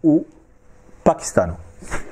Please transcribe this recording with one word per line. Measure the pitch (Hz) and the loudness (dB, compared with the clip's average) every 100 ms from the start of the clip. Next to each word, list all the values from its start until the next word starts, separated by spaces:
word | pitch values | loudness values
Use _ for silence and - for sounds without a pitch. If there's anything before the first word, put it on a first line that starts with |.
u | 160 156 - - _ _ - - - - | 2 2 0 -18 _ _ -20 -20 -20 -2
Pakistanu. | - 160 - - 87 - - - - - - | 0 0 -2 -2 -2 -6 -16 -18 -10 -8 -8